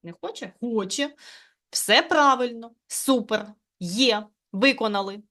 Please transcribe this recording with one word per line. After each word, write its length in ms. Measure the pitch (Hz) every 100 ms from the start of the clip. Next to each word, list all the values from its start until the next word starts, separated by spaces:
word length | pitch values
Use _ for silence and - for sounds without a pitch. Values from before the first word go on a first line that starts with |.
Не 120 | 170 170
хоче? 300 | 381 427 196 _
Хоче. 540 | 240 220 190 - 285 - - - _ _ _
Все 320 | - - 233
правильно. 680 | 330 330 285 254 247 233 233 _ _
Супер. 680 | - - 254 214 214 208 - _ _
Є. 460 | 175 196 262 214 214 _ _
Виконали. 720 | 190 269 262 220 202 196 202 _